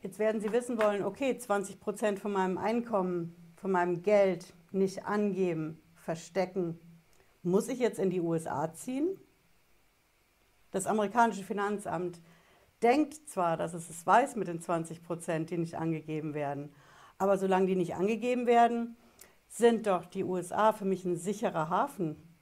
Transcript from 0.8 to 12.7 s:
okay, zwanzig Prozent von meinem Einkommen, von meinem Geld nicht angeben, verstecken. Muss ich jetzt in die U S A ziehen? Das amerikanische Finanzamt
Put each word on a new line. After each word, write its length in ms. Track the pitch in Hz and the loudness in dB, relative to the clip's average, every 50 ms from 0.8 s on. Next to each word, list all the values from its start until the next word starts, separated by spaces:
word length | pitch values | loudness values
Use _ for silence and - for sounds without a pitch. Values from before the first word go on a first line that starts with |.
| 214 208 202 202 | 2 2 2 0
okay, 360 | 175 202 196 - 277 269 240 240 | -2 -4 -4 -2 -2 -2 -2 -2
zwanzig 420 | - - 208 202 190 202 190 - | -2 -2 -2 -2 -2 -4 -10 -10
Prozent 400 | - - 196 208 226 214 202 196 | -8 -8 -6 -2 -2 -2 -2 -2
von 140 | - 208 202 | -4 -2 0
meinem 240 | 196 185 185 185 - | 0 0 0 0 -2
Einkommen, 960 | 180 208 226 240 233 233 220 196 185 185 180 175 170 170 - - - - - | -2 -2 -2 -2 -2 0 -2 0 0 0 -2 -4 -4 -6 -10 -16 -20 -20 -20
von 160 | - - 196 | -10 -4 0
meinem 320 | 190 180 175 180 180 170 175 | 2 2 2 2 0 -2 2
Geld 500 | 202 208 202 202 190 180 170 170 - - - _ _ - | 4 4 6 6 4 2 -2 -6 -16 -20 -20 _ _ 0
nicht 320 | 190 190 190 190 - - | 2 2 2 0 -4 -6
angeben, 760 | - 202 214 208 208 185 180 190 180 165 160 156 156 160 - _ _ _ | -2 0 0 0 0 2 2 0 0 0 -2 -4 -6 -8 -12 _ _ _
verstecken. 840 | - - - 165 165 - - - 190 185 185 185 196 180 170 165 - - - - - _ _ _ _ _ _ _ _ | -16 -8 -8 -8 -8 -8 -6 -2 -2 -2 -2 -2 -4 -2 -2 -4 -8 -14 -20 -20 -20 _ _ _ _ _ _ _ _
Muss 280 | _ 175 175 202 226 226 | _ 2 2 2 2 0
ich 100 | 269 233 | -2 0
jetzt 200 | 247 220 226 - | 0 0 0 0
in 100 | 196 190 | 0 0
die 100 | 175 185 | 0 0
U 140 | 165 170 165 | 0 0 0
S 120 | 160 165 | -2 -2
A 280 | - - 131 151 165 165 | -2 -4 -2 -4 -4 -6
ziehen? 440 | - - - 254 262 294 370 381 - - _ _ _ _ _ _ _ _ _ _ _ _ _ _ _ _ _ _ _ _ _ _ _ _ _ _ _ _ _ | -10 -10 -6 -4 -2 -2 -2 -2 -6 -12 _ _ _ _ _ _ _ _ _ _ _ _ _ _ _ _ _ _ _ _ _ _ _ _ _ _ _ _ _
Das 160 | - 190 190 - | -6 -4 -2 0
amerikanische 580 | 202 214 208 196 196 240 233 233 202 190 190 | 0 0 0 0 2 2 2 2 2 -4 -6
Finanzamt 760 | - 208 202 202 202 208 202 208 - 160 165 180 175 170 - - - - _ _ _ _ _ _ _ | -6 -4 -2 -2 -2 -2 -4 -4 -6 -4 -4 -4 -6 -8 -10 -20 -20 -20 _ _ _ _ _ _ _